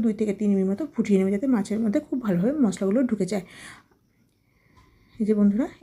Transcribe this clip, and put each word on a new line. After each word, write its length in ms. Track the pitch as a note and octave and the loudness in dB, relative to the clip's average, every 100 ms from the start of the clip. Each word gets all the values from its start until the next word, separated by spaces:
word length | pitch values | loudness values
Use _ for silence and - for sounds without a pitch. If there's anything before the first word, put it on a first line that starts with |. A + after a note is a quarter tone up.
দুই 100 | A3+ G#3 | 0 0
থেকে 140 | G#3+ G3 | -2 -2
তিন 100 | G#3 | 0
মিনিট 120 | G3 F#3+ | 2 0
মতো 120 | G3+ D4+ | -2 -4
ফুটিয়ে 260 | - G#3+ F#3+ | -4 2 2
নেবে, 120 | F#3+ | 2
যাতে 120 | G3+ C4+ | 0 0
মাছের 320 | A#3 G3 G#3 | 0 0 -2
মধ্যে 160 | A3+ D4+ D4+ | 0 -2 -2
খুব 120 | C4 | -4
ভালোভাবে 300 | A3+ F3 G#3+ D4+ | -2 0 0 2
মশলাগুলো 340 | A3 F3 G3 A3+ B3 | 0 0 0 0 0
ঢুকে 160 | G#3 F3+ | -2 -2
যায়। 120 | G3+ - - - - _ _ _ _ _ _ _ _ _ _ _ _ _ - | -6 -8 -16 -20 -20 _ _ _ _ _ _ _ _ _ _ _ _ _ -4
এই 40 | G#3 | 0
যে 60 | |
বন্ধুরা, 320 | G#3 G#3 G3+ E4 - | 2 2 2 -4 -6